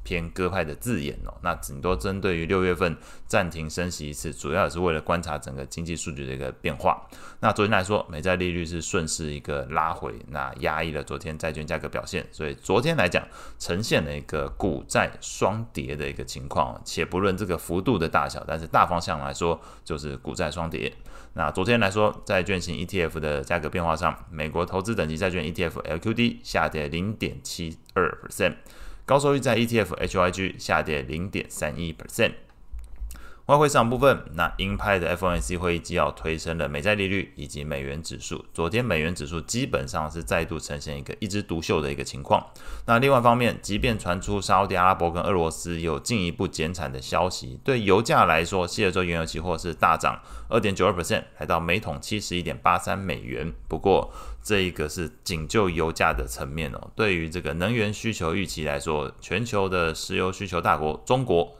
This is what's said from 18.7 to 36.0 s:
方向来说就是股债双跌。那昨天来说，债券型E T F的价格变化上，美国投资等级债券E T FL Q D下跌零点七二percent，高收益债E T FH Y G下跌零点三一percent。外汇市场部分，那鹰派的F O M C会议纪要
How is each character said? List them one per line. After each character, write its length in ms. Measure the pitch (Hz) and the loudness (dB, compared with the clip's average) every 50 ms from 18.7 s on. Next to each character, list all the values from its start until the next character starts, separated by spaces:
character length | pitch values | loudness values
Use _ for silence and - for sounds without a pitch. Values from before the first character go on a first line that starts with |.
| - 123 98 | 4 4 4
方 140 | 82 90 85 | 6 4 0
向 200 | 85 - 82 73 | 0 -2 -2 -4
来 140 | 69 69 69 | -4 -6 -4
说 260 | - 85 85 82 - - - - - - | 0 0 0 0 0 -4 -10 -18 -16 -8
就 140 | - 82 73 | -6 -6 -6
是 200 | 71 73 69 65 | -6 -6 -8 -8
股 160 | - - 62 | -8 -8 -4
债 180 | - 87 76 | -2 -2 -2
双 180 | 76 87 82 82 | -2 -4 -4 -4
跌。 240 | 82 64 53 69 - - - - - - - - - | -4 -4 -4 -4 -6 -8 -12 -16 -16 -16 -16 -12 -6
那 160 | - 82 73 | -2 -2 0
昨 120 | 78 92 92 | 0 2 4
天 160 | 101 120 117 | 4 4 4
来 100 | 107 95 | 4 4
说， 340 | 95 107 104 107 - - - | 4 4 4 4 2 0 -2
债 160 | - 101 92 | 0 2 2
券 180 | 87 98 98 90 | 2 2 0 0
型 160 | 85 90 80 | -2 -2 -4
E 100 | 62 87 | -4 -4
T 160 | 85 - 95 85 | -2 0 0 0
F 160 | 78 73 82 | 0 0 -2
的 220 | 76 76 73 71 | -2 0 0 -2
价 180 | 67 - 87 87 | 0 0 0 0
格 100 | 76 76 | 0 -2
变 160 | - 90 85 | -2 0 0
化 100 | 82 80 | 0 0
上， 300 | 78 87 80 76 - - - | 2 2 0 0 -2 -6 -12
美 180 | 87 78 76 78 | -8 -6 -6 -2
国 160 | 76 85 87 | 0 0 0
投 160 | 90 - 95 | 0 0 -2
资 140 | 92 107 113 | -2 0 0
等 120 | 98 82 78 | 0 0 0
级 80 | 78 | 0
债 140 | 78 98 92 | 0 0 0
券 160 | 87 90 67 | 0 -2 -2
E 60 | 92 | -4
T 120 | 87 90 90 82 | -2 -2 -2 -2
FL 300 | - - - - 78 85 | -2 -4 -6 -6 -6 -4
Q 140 | - 107 113 | -2 -2 2
D 260 | 117 120 120 117 - - | 2 2 2 2 -2 -6
下 240 | - - 95 80 78 | -4 0 0 0 2
跌 200 | 78 78 73 71 | 0 -2 -2 -2
零 260 | 73 85 90 104 110 | -2 -2 -2 -4 -4
点 260 | - 101 85 - 67 - | -4 -4 -4 -4 -6 -10
七 340 | - - - 85 82 80 - - - - | -10 -8 -8 -8 -8 -8 -12 -16 -4 0
二 240 | 98 90 - - - - - | 2 2 2 0 -2 -10 -12
percent， 280 | - - 101 85 - - - - - - - - - - - | -2 2 2 2 2 -2 -8 -18 -18 -14 -14 -14 -14 -10 2
高 120 | - 127 143 | 4 4 6
收 180 | 139 143 143 | 6 6 4
益 40 | 139 | 4
债 160 | 117 131 113 | 4 4 4
E 100 | 110 117 | 4 4
T 140 | 113 117 113 | 4 4 4
FH 380 | 101 85 - - - 82 - 98 | 2 2 0 -2 -4 0 2 4
Y 120 | 90 90 | 4 4
G 240 | 90 95 95 90 - - | 4 0 -2 -2 -4 -6
下 260 | - - 98 80 76 | 0 2 2 2 2
跌 200 | 78 78 71 65 | 2 0 -2 -2
零 260 | 64 73 80 90 101 | -2 -4 -4 -4 -4
点 160 | - 90 - - | -4 -6 -6 -6
三 320 | - - 80 76 - 76 | -6 -4 -4 -4 -2 -4
一 140 | 85 82 76 | -4 -6 -6
percent。 400 | - - - - - 113 101 78 - - - - - - - - - - - - - - - - - - - - - - | -8 -12 -8 0 2 2 2 0 -4 -12 -18 -20 -20 -16 -12 -12 -10 -10 -10 -10 -10 -8 -10 -10 -10 -12 -14 -14 -10 2
外 120 | - 139 147 | 4 6 6
汇 100 | 151 143 | 6 6
市 60 | 135 | 6
场 160 | 139 117 113 | 4 4 4
部 80 | 123 123 | 4 6
分， 280 | 135 135 120 - - - 73 | 6 6 6 6 0 -6 -2
那 180 | 85 85 80 - - | 0 0 0 0 -2
鹰 200 | 92 98 101 101 | -2 -2 -2 -2
派 220 | - 104 98 92 | 2 2 2 2
的 100 | 85 73 | 2 0
F 160 | 90 87 95 | 0 2 2
O 40 | 90 | 2
M 80 | 87 85 | 2 0
C 180 | 80 - 90 85 | 0 -2 -2 0
会 200 | 90 87 87 85 | 2 2 0 0
议 20 | |
纪 160 | 80 - 87 | -2 -2 2
要 160 | 85 | 2